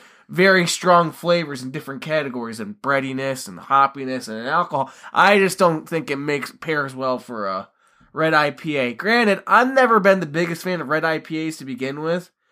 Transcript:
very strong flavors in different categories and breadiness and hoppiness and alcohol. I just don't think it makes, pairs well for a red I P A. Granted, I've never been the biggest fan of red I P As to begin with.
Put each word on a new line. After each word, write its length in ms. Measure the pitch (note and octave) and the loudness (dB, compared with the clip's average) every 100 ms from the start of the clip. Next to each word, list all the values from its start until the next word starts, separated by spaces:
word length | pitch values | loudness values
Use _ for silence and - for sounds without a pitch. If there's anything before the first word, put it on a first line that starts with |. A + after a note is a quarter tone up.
| - _ _ | -16 _ _
very 380 | D3+ F#3+ F#3 E3+ | 2 4 4 2
strong 460 | - F3+ F3 E3 | 0 4 4 4
flavors 500 | C#3 E3+ F3 D#3 C3+ | -2 0 0 0 -8
in 80 | B2+ | -10
different 320 | D3 C#3 C3+ | -10 -10 -12
categories 560 | D#3 D#3 C#3 B2 A2+ A2+ | -4 -4 -4 -6 -8 -8
and 220 | G#2 G#2 | -10 -8
breadiness 640 | C3+ C#3 C3+ C3 C3+ B2+ - | -2 -2 -2 -4 -4 -6 -10
and 140 | F2 | -16
hoppiness 680 | F2+ C3+ C#3 C#3 C3 B2+ B2 | -2 2 2 0 -8 -8 -8
and 200 | A2 A#2+ | -8 -2
alcohol. 420 | D#3+ E3+ D3 C3 - - | -2 -2 -4 -6 -8 -6
I 260 | - F#3 G3+ | 2 4 6
just 180 | F#3+ F3+ | 2 2
don't 320 | F3+ D#3+ - | 2 2 -4
think 220 | E3 C#3+ | -6 -4
it 60 | C#3 | -6
makes, 340 | D3 C#3+ - | -2 -4 -4
pairs 460 | - - D#3 C3+ B2+ | -12 -6 -4 -4 -4
well 240 | C3 B2 | -4 -4
for 260 | A2+ A#2 G2 | -6 -8 -4
a 220 | F#2+ G2+ _ _ _ _ | -4 -6 _ _ _ _
red 220 | C#3 D#3+ | -4 2
I 160 | D#3 D3 | 2 2
P 260 | C#3+ D#3+ D3 | -2 -4 -2
A. 160 | B2 | -2
Granted, 500 | A#2 F#3 A#3 A3 F#3+ - | -2 0 2 4 0 4
I've 260 | G3+ C4 | 4 4
never 280 | C4+ B3 A3 | 4 4 6
been 180 | G3 F#3+ | 6 4
the 80 | E3 | 0
biggest 380 | D3+ E3+ E3 | -2 -4 -4
fan 160 | F#3 F3+ | -4 -6
of 80 | C3 | -2
red 160 | D#3 | -2
I 160 | D#3+ D#3 | 0 -2
P 260 | - D#3+ D#3+ | -4 -6 -6
As 120 | D#3 | -8
to 60 | |
begin 360 | C3+ A#2+ C3 C#3+ | -10 -8 -6 -6
with. 300 | D#3 F3 F3 _ _ | -4 -4 -6 _ _